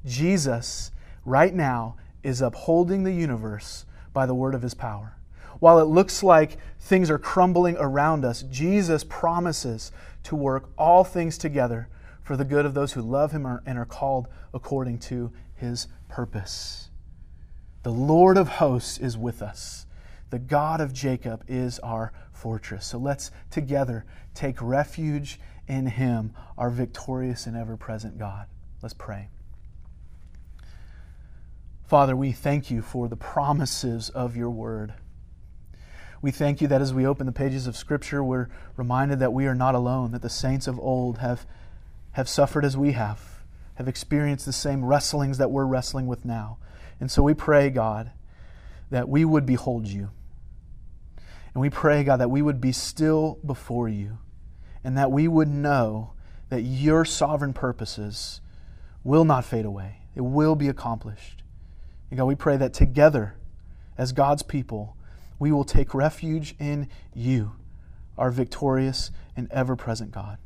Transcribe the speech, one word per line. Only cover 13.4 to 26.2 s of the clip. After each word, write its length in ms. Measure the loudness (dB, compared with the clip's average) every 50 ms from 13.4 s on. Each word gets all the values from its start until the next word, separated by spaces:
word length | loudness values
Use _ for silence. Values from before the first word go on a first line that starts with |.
| -4
and 320 | -4 -6 -6 -6 -6 -6 -6
are 80 | -6
called 420 | -8 -6 -4 -2 0 0 -2 -2 -6 -12 -16 -16 -12
according 460 | -12 -12 -6 -4 -4 -2 -2 -4 -6 -6
to 320 | -6 -6 -6 -6 -6 -6 -10 -14 -18 -18 -12
his 340 | -10 -8 -6 -6 -6 -8 -10 -12 -18 -18 -12
purpose. 840 | -8 -8 -6 -6 -6 -8 -8 -8 -10 -10 -10 -10 -12 -12 -14 -14 -16 -16 -16 -16 -18 -18 -18 -20 -18 -20 -18 -18 -18 -18 -18 -18 -18 -8
The 100 | -6 -4
Lord 440 | -2 0 4 6 8 10 10 10 10
of 120 | 8 6 4
hosts 500 | 2 2 2 4 4 0 -2 -4 -8 -6
is 180 | -6 -6 -4
with 260 | -4 -6 -6 -6 -6
us. 440 | -10 -12 -12 -12 -14 -14 -14 -16 -16 -18 -18 -18 -18 -18 -18 -18 -12 -8
The 80 | -8 -8
God 420 | -4 0 2 2 2 2 0 0
of 140 | -2 -4 -4
Jacob 500 | -4 -2 -2 -2 -2 -4 -6 -8 -8 -8
is 320 | -6 -4 -2 -2 -4 -6 -8
our 300 | -8 -6 -4 -4 -6 -6 -8 -14 -18 -20
fortress. 540 | -20 -10 -6 -6 -6 -6 -6 -8 -10 -10 -8
So 100 | -8 -8
let's 340 | -4 -4 -4 -4 -4 -6 -14 -14 -16 -16 -6
together 560 | -6 -6 -2 0 0 0 0 0 -2 -6 -8 -12 -18 -18 -18 -16
take 300 | -10 -6 -6 -6 -4 -4
refuge 760 | -4 0 2 2 0 0 -4 -4 -2 -2 -2 -2 -4 -8 -12 -14 -16 -18 -18 -16 -8 -4
in 160 | -4 -2 -2
him, 480 | -2 0 0 2 2 2 0